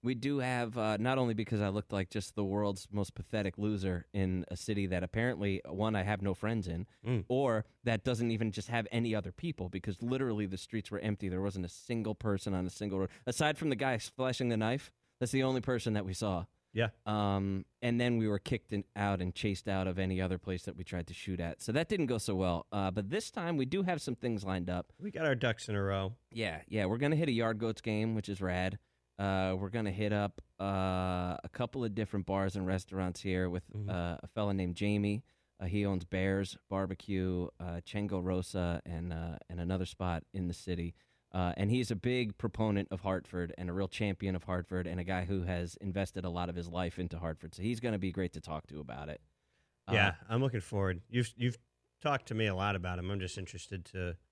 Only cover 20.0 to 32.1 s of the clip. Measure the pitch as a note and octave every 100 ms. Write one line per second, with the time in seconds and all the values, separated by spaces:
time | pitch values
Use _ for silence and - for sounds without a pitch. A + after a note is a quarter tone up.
20 | F#2+ F#2 F#2 F2+ - F2+ - - F2+ F2+
21 | E2+ F2 - F2+ E2+ - - B2 E3+ G#3
22 | C#3+ A#2+ - F#2+ F#2 F2 - G#2 F#2+ F#2+
23 | G2+ F3 - - E3+ E3 C3 F3+ F#3 E3+
24 | - B2 B2+ A2+ G2 F#2+ F2 F2 - -
25 | G3+ - D#3+ C3 B2 A2 - G#2 G2 G2
26 | F#2+ A#2 _ A2+ G#2+ D#2 - G#2+ F#2+ A2+
27 | C#3+ D#3 D#3+ A#2 A#2 A2 A#2 A2 - G#2+
28 | A2 A2 G2+ F#2+ F#2 F2+ F#2 G#2 _ _
29 | _ - G2 F#2+ F#2+ F#2 G2 A#2 G#2+ F#2
30 | G#2 G#2 G2+ - - _ G2 G2 F#2+ F#2
31 | F#2 F2+ F2+ F2 - - A#2+ C3+ A#2+ G#2
32 | G#2+